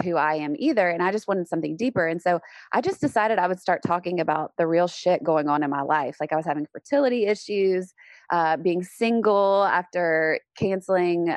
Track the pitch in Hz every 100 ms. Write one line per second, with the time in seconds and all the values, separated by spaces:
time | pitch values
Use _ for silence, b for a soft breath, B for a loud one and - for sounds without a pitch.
0 | 180 165 151 156 147 147 294 226 180 170
1 | 180 214 - 196 170 165 151 160 254 190
2 | 165 170 180 170 B B B 247 359 381
3 | 294 220 214 208 180 185 - 170 - 175
4 | 175 180 160 151 156 - 165 165 175 -
5 | 180 175 - 156 147 147 143 143 139 151
6 | 131 - 151 156 160 147 151 - - 285
7 | 269 247 202 214 - 202 190 185 185 _
8 | B B - 170 160 160 180 175 180 -
9 | 233 233 214 202 196 196 196 175 180 180
10 | 170 160 156 151 - - 196 190 185 185
11 | 175 170 170